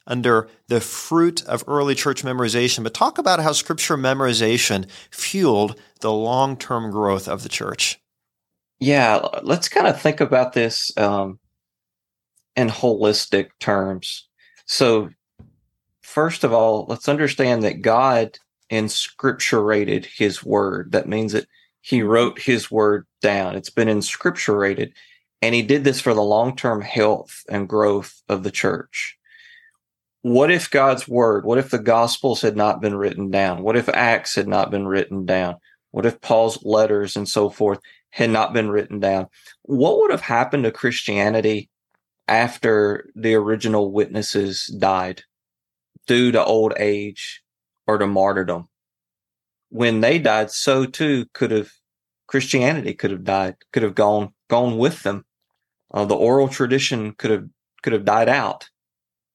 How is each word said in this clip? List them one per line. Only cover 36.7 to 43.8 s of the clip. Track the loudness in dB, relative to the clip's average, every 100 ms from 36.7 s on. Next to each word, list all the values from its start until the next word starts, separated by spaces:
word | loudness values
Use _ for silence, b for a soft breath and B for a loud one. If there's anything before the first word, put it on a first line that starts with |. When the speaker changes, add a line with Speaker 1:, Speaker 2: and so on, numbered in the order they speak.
| 2 2 0 -2 -6
Speaker 2:
and | -4
so | 0 -2
forth | 0 -2 -2 b b b
had | -2 0
not | 2 0
been | -2 0
written | -2 -2 -4
down? | -2 -2 -4 b b b
What | -6 0 2 4
would | 2
have | 0
happened | 0 0 0 0
to | -2
Christianity | -2 -4 -4 -4 0 0 2 0 -2 -6 _ _ _ _ _ -2
after | 0 0 0 0 2 2 0 -10 -4
the | 0
original | 2 2 -2 0 0